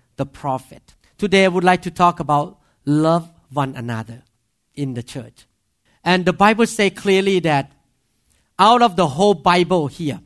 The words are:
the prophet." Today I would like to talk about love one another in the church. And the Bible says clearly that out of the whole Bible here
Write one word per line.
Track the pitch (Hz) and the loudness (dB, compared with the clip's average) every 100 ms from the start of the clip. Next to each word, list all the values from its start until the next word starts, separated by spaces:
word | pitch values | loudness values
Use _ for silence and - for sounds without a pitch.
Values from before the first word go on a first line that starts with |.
| _ - | _ -12
the | 139 | -12
prophet." | - 147 131 - - _ _ _ _ | -8 -8 -8 -10 -20 _ _ _ _
Today | 202 190 | 0 2
I | 190 | 2
would | 180 | 2
like | 180 180 | 0 0
to | 180 | -4
talk | - 175 170 | 0 0 0
about | 143 147 156 _ _ _ | -2 -2 -2 _ _ _
love | - 147 160 170 165 _ _ | -4 0 2 0 -4 _ _
one | 131 135 127 | -6 -6 -8
another | 120 113 110 117 _ _ _ _ _ | -8 -8 -10 -18 _ _ _ _ _
in | - 139 | -10 -8
the | 123 | -8
church. | 117 139 117 _ _ _ _ _ _ _ | -12 -16 -16 _ _ _ _ _ _ _
And | 170 185 | -2 0
the | 180 | 0
Bible | 175 202 220 226 | 2 2 4 0
says | - 196 190 | 0 -2 -2
clearly | 202 190 196 185 | 0 2 2 0
that | 165 143 143 _ _ _ _ _ _ _ _ - | 0 -2 -4 _ _ _ _ _ _ _ _ 2
out | 202 240 | 4 4
of | 233 175 | 2 0
the | 165 | -4
whole | 131 208 | 0 0
Bible | 165 156 180 175 185 143 | 2 2 2 2 -2 -4
here | - 156 98 | -6 -8 -8